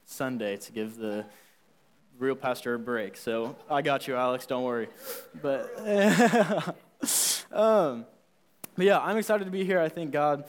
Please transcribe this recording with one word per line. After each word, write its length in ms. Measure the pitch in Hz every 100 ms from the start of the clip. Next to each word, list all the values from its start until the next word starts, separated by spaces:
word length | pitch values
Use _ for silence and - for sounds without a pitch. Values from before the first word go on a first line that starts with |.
Sunday 540 | - - 135 123 104 101
to 140 | -
give 260 | 113 110 113
the 260 | 110 104 - - _ _ _ _ _ _ _ 123
real 180 | 131 131
pastor 380 | 135 123 123
a 40 | 120
break. 380 | 113 117 101 -
So 400 | - 113 117 147 -
I 100 | 143
got 260 | 147 139 139
you, 100 | 127
Alex, 280 | 127 127
don't 200 | - 127
worry. 240 | 127 120 110 - - - - -
But, 340 | 147 135 107 -
<laughs> 1000 | 214 202 208 175 233 233 175 190 175 - _ _ - - - - -
um, 520 | - 220 214 156 117 117 _ _ _ _ _ - -
but 60 |
yeah, 140 | 190 180
I'm 180 | 151 214
excited 300 | 208 214 190
to 40 |
be 140 | 190
here. 160 | 185 185
I 80 | 160
think 220 | 170 160
God 340 | 147 147 143